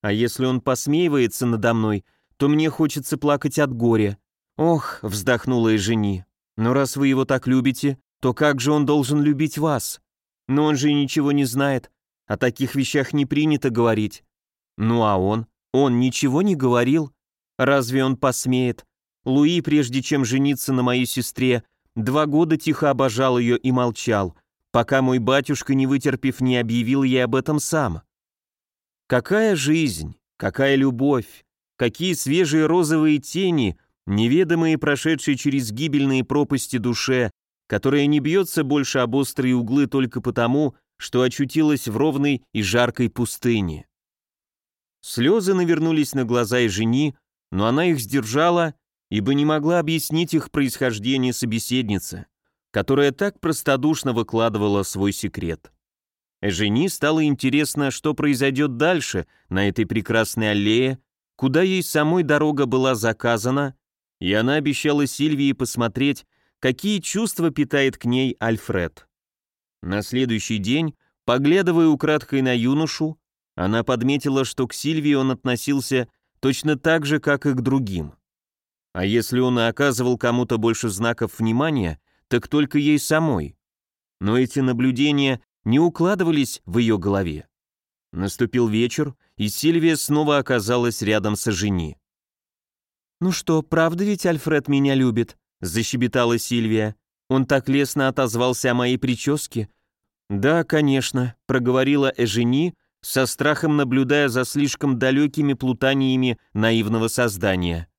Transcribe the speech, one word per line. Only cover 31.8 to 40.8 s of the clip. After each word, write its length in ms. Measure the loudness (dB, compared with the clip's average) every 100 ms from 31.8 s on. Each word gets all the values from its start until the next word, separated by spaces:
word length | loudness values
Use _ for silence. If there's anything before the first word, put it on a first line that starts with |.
| -4 -2 -4
свежие 540 | -2 0 0 2 2 2
розовые 500 | 2 2 2 2 2
тени, 580 | -2 -2 0 0 0 -4 _ _ -4
неведомые 720 | 0 2 2 2 2 2 0
прошедшие 580 | 0 0 -2 -2 -2 -2
через 360 | 0 -2 -4
гибельные 520 | -6 -2 0 0 0
пропасти 540 | 0 0 0 -2 -4 -4
душе, 540 | -2 -4 -2 0 -2 _ _ _ _
которая 400 | -2 2 2 2
не 140 | 2
бьётся 440 | 2 0 0 -2
больше 360 | 0 0 0 -2
об 160 | 0 0
острые 400 | -2 -2 0 0
углы 320 | 0 0 0
только 340 | 0 -2 -4
потому, 540 | -4 -2 0 0 -2 -4